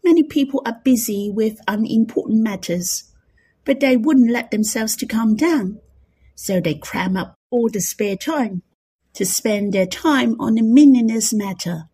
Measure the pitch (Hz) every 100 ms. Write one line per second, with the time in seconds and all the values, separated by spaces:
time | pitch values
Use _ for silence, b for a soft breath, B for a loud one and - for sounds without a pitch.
0 | 359 330 302 294 277 269 233 226 262 240
1 | 226 202 208 202 220 214 - 208 220 220
2 | 220 - - 220 220 185 - 175 175 -
3 | - _ _ _ _ _ - 277 277 254
4 | 247 269 233 240 - 214 214 226 220 -
5 | - 220 226 214 320 311 190 214 _ _
6 | _ _ _ - - 185 165 151 - -
7 | 185 190 - _ _ 247 226 220 175 -
8 | 208 196 - 311 220 180 _ _ _ _
9 | _ - 185 - 226 208 202 190 185 -
10 | 330 277 240 226 - 226 226 247 294 254
11 | 226 226 - 214 196 185 175 165 160